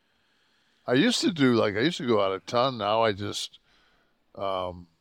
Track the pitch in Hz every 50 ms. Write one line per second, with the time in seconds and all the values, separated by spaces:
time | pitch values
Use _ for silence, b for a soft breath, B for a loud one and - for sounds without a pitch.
0 | _ _ _ _ _ _ _ _ _ _ _ _ _ _ _ _ _ - 123 131
1 | 185 247 233 - - 277 180 147 139 127 120 110 104 107 95 104 123 165 180 -
2 | 160 120 113 104 98 98 95 95 - - 123 120 123 139 127 113 98 101 107 113
3 | 113 113 101 92 104 104 104 - - - - - _ _ _ _ _ _ _ _
4 | _ _ _ _ _ _ - 98 101 98 95 92 92 90 90 90 85 85 _ _